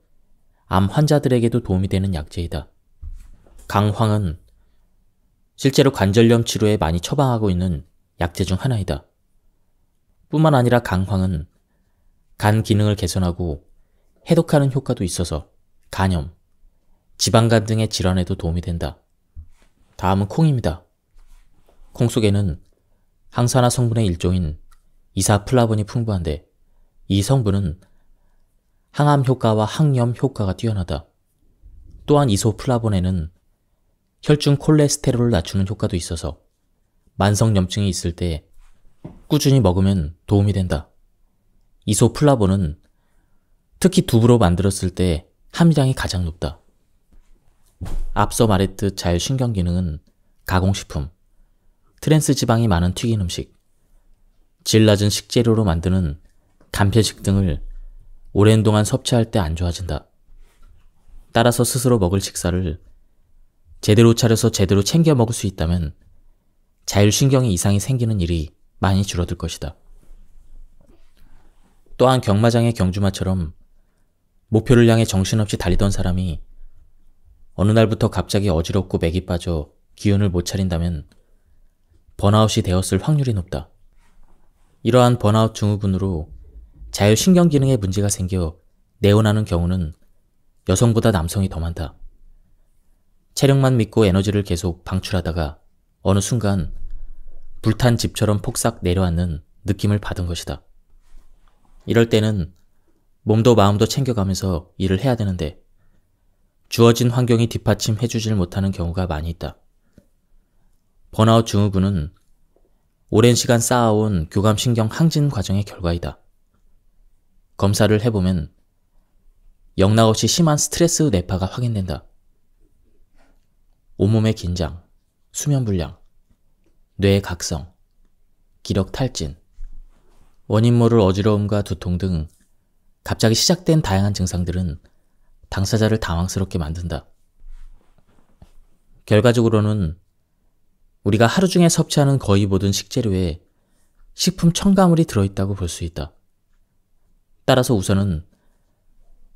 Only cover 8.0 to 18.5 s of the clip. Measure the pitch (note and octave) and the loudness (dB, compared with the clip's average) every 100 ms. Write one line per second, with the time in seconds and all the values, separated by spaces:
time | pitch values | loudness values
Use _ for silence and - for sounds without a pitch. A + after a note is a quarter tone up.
8 | _ _ E2+ - G2 F#2 C3 A#2 F2 C#2+ | _ _ -8 -4 -4 -2 -2 -4 -4 -6
9 | - _ _ _ _ _ _ _ _ _ | -10 _ _ _ _ _ _ _ _ _
10 | _ _ _ D3 D#3 C#3 A#2+ A#2+ - F#2 | _ _ _ 2 4 4 4 2 0 -2
11 | F#2+ F#2+ F#2 E2 - _ _ _ _ _ | -2 -2 -2 -4 -8 _ _ _ _ _
12 | _ _ _ _ G#2+ A2 G#2+ G#2 G#2+ G2+ | _ _ _ _ 0 0 0 0 0 -2
13 | F2+ G2 F2+ E2+ F2 C#2+ - _ _ _ | -4 -2 -2 -2 -6 -8 -12 _ _ _
14 | _ _ - E3+ E3 D3+ C#3 C3 - B2 | _ _ 0 0 2 2 2 -2 -4 -4
15 | F#2 - E2+ D2+ - _ _ _ _ - | -4 -4 -4 -6 -10 _ _ _ _ -4
16 | F#2+ F2 D#2+ - _ _ _ _ _ _ | -2 -2 -6 -14 _ _ _ _ _ _
17 | _ - - A2+ A2+ A2+ G#2+ A2 A2 - | _ -6 2 4 4 2 0 -2 -4 -2
18 | F#2 F#2 F2 G2 E2 | -2 0 -2 -4 -4